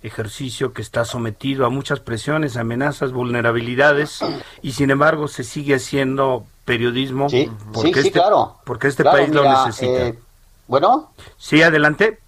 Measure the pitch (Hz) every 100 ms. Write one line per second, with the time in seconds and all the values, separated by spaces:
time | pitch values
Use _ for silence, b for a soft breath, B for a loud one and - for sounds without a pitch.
0 | 113 - 107 - 135 - 131 - 110 -
1 | 113 123 113 107 135 135 123 135 - 143
2 | - 113 - 156 147 120 113 117 143 139
3 | 139 127 123 120 117 117 117 123 147 143
4 | 147 - - - B B - 131 139 135
5 | 147 160 147 - 123 - 143 135 - 139
6 | 135 135 135 123 104 _ - 120 120 120
7 | 135 131 117 123 - 110 - 110 311 135
8 | 151 - 185 185 104 - - 113 139 139
9 | 143 143 143 151 139 135 127 110 127 127
10 | 123 117 _ _ _ _ _ 135 180 285
11 | - _ B B - 151 165 156 151 151
12 | 220 220